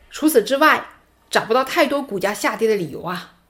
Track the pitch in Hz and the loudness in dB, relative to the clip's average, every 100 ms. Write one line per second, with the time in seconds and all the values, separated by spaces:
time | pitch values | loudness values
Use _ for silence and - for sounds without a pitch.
0 | _ - 302 262 202 269 302 247 - - | _ -2 2 2 2 2 4 2 -2 -20
1 | _ _ - 214 185 240 269 339 285 285 | _ _ -2 -2 2 0 0 0 2 0
2 | 277 202 190 208 - 214 220 208 156 - | -4 -4 -4 -2 -4 0 0 0 -2 -8
3 | 170 180 - _ | -8 -10 -12 _